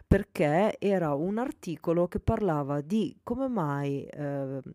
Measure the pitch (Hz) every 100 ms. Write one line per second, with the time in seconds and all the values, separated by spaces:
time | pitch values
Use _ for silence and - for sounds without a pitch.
0 | - 196 - - 156 156 208 - 196 196
1 | 165 143 170 214 262 - - 151 - 170
2 | 175 - - 226 208 151 139 143 147 214
3 | 185 - - 247 269 233 151 143 143 139
4 | - - 143 143 135 135 -